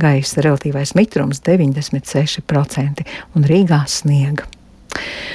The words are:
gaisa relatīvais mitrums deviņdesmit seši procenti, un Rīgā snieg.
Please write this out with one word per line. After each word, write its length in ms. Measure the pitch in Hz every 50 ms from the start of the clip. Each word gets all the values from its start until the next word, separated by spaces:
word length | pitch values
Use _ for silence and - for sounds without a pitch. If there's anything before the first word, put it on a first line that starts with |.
gaisa 400 | 160 151 139 135 139 - - 160
relatīvais 540 | 147 156 143 135 - 151 139 139 143 - -
mitrums 460 | 175 220 - - - 143 143 143 135 -
deviņdesmit 640 | 165 175 185 160 139 135 151 143 - - 139 - -
seši 320 | - 135 151 147 - - - -
procenti, 560 | 156 143 143 - - - 135 143 143 - 160 - - - - - -
un 80 | 165 143
Rīgā 380 | 143 165 190 202 165 160 147 139
snieg. 560 | - - - - 151 143 139 135 143 147 - - - - - _ _ - - - - - - - - - - - -